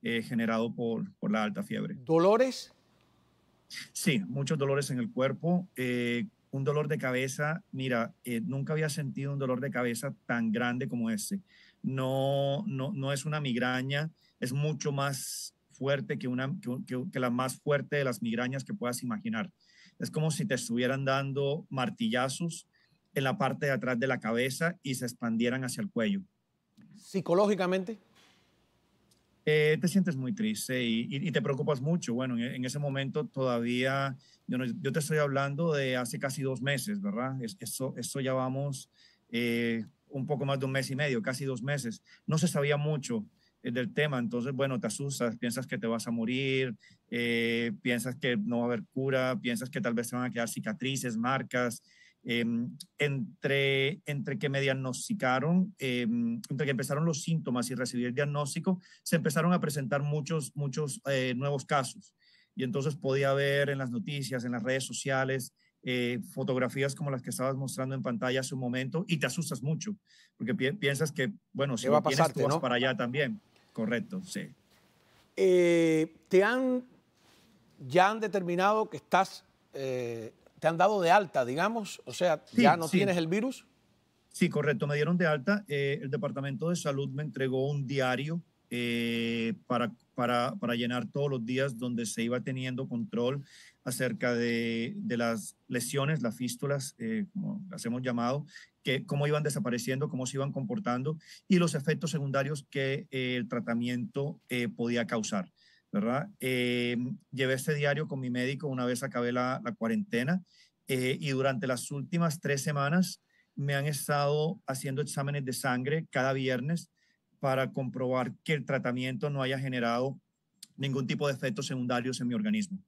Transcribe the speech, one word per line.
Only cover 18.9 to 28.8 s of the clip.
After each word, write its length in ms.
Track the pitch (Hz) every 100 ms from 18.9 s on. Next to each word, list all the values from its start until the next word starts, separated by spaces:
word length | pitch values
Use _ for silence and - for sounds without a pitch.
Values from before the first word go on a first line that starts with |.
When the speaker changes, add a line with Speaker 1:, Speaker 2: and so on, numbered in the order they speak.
| 123
Speaker 1:
imaginar. 480 | 123 107 104 110 98 _ _ - - _
Es 100 | -
como 200 | - 156
si 140 | 143 113
te 100 | 123
estuvieran 480 | - 117 127 135
dando 640 | 135 135 139 135 139 147 196
martillazos 1000 | 135 127 - 113 120 131 135 170 160 - _ _ _ _ -
en 100 | 135
la 120 | 131
parte 280 | 135 131 143
de 80 |
atrás 260 | 131 123 123
de 80 | 131
la 140 | 127
cabeza 560 | 110 117 131 131 165 175
y 140 | 143 127
se 100 | 123
expandieran 600 | 120 117 113 120 131 131
hacia 160 | 123
el 80 | 101
cuello. 320 | - 110 98 95 _ _ _ _ _ - -
Speaker 2:
¿Psicológicamente? 1040 | - 196 - 175 202 202 180 185 185 220 _ _ - _ _ _ _ _